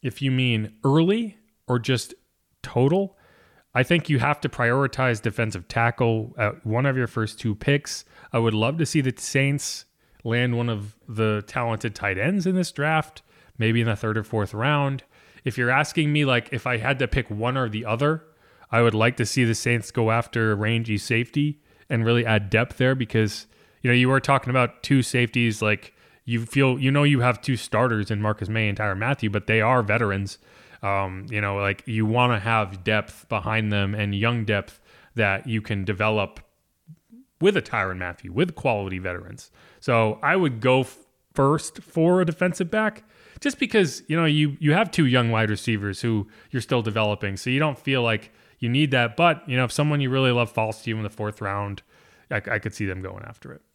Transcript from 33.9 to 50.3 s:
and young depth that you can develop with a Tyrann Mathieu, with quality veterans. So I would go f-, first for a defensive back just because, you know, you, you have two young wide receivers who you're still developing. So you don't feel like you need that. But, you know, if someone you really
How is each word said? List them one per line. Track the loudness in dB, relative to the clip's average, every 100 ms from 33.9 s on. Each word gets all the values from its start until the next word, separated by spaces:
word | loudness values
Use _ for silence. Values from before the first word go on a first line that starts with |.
and | -2 -2 0
young | 0 0
depth | 0 -2 -2 -16 _ -20 _ -2
that | 0 0 -2
you | -4
can | -2 -4 -2
develop | -2 0 0 -2 -8 -20 _ _ _ _ -20 _ -20 -20 _
with | 2 2
a |
Tyrann | -2 -2 -2 -4
Mathieu, | -8 -10 -8
with | -2 -2 -2
quality | -2 -2 -2 -6
veterans. | -6 -8 -10 -18 -20 _ -20 -10
So | 0 2 2 0
I | 0 2
would | 2 0
go | 2 4
f-, | 2 -8 _ _ _
first | 0 2 2 -2 -14
for | -8 2 4 4
a | 2
defensive | 0 -2 0 -2
back | 0 -2 -4 _ _ -20 -6
just | -6 -2
because, | 0 4 2 0 -4
you | 0
know, | 2
you, | 4 2 2
you | 2
have | 2 2
two | 2 4
young | 4 4
wide | 2 2
receivers | 0 -2 -2 -2 -4
who | -2 -2 -2 -12 -8
you're | -8
still | -2 -2
developing. | 0 0 0 0 -4 -6
So | -2
you | 0
don't | 0 -2
feel | -2 0
like | 0 -2 -6 _ _ _
you | -2
need | 2 2
that. | 2 0 4
But, | 2 2 -2
you | 0
know, | 0
if |
someone | 0 0 2
you | 0
really | 2 2